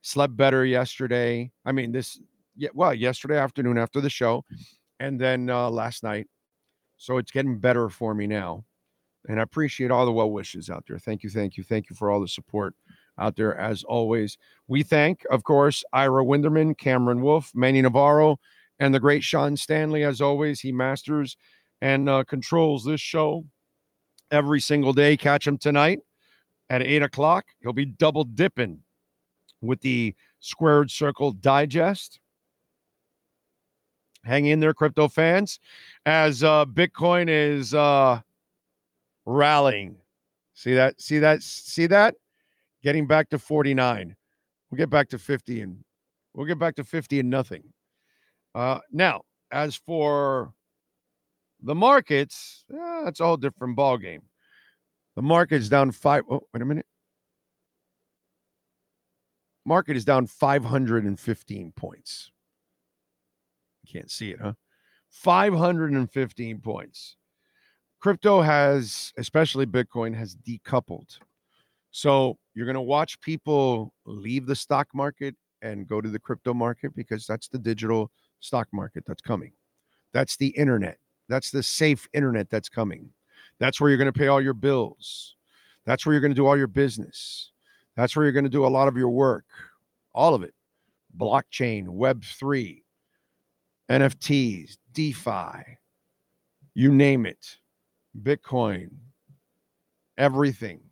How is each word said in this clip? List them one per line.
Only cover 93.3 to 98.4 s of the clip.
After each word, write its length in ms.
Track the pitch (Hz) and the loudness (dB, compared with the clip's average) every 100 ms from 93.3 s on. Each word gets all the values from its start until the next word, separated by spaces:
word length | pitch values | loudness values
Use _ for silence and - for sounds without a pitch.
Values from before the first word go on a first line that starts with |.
| _ _ _ _ _ - | _ _ _ _ _ -2
N 120 | 131 | 2
F 160 | 135 - | 2 0
Ts, 580 | - 143 123 95 76 - _ | -2 0 0 -4 -12 -20 _
DeFi, 840 | - 156 123 - 101 85 - - 123 _ _ _ _ _ _ _ _ _ | -6 -6 -4 -6 -6 -8 -14 -20 -20 _ _ _ _ _ _ _ _ _
you 180 | - 131 | 2 6
name 340 | 135 143 135 104 | 6 6 4 -2
it. 320 | - - - _ _ _ _ _ 113 | -8 -20 -20 _ _ _ _ _ -8
Bitcoin, 680 | 107 147 | -4 -4